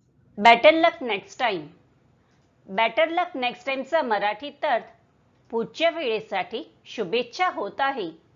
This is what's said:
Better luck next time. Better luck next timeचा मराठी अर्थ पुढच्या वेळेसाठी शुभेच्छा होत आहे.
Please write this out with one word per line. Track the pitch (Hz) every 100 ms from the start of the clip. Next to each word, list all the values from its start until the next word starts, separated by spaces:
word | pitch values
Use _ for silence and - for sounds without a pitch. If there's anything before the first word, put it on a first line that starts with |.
| _ _ _ -
Better | 226 233 302
luck | 320 330 -
next | 247 202 - -
time. | 240 180 151 - _ _ _ _ _ _ _ _ -
Better | 196 226 247 320
luck | 339 349 269
next | 247 - 269
timeचा | 269 262 330
मराठी | 247 202 202 214 285 -
अर्थ | 302 226 - - _ _ _ _ -
पुढच्या | 226 220 - 330
वेळेसाठी | 330 262 214 220 190 180 233 320 _
शुभेच्छा | - - 175 233 240 - 370
होत | - 202 -
आहे. | 277 269 165 160 _